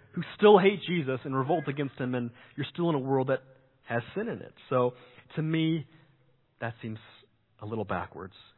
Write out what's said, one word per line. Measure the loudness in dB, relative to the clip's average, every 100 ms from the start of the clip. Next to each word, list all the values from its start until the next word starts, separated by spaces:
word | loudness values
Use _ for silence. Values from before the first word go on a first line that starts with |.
| -14
who | -10 -8 4
still | 8 10
hate | 8 2 -2
Jesus | -2 -2 -4 -2
and | -2
revolt | 0 0 -2
against | -4 -6 -4
him, | -4 -4
and | -6 -10 -18 -10
you're | -10
still | -4 0
in | 0
a |
world | 0 0 0
that | -2 -4 -20 _ _ -6
has | -6 -4 -8
sin | -6
in | -8
it. | -12 -18 -4
So | 0 0 -2 -20 -20 -14 -6
to |
me, | -2 0 0 0 -4 -16 _ _ _ _ _ -10
that | -10 -8
seems | -10 -12 -14 -20 _ _ _ -18
a | -10
little | -6 -4
backwards. | -6 -6 -12 -16 -16 -20